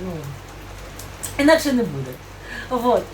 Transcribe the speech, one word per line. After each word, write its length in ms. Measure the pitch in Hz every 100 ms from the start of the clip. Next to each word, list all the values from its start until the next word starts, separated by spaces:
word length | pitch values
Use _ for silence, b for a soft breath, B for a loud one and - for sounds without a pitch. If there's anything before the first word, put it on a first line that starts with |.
ну, 80 | 185 160 139 139 - - - - - - - - - -
інакше 340 | 285 320 294
не 100 | 247
буде. 280 | 180 139 127 127 - - B B B
От, 320 | 247 247 - -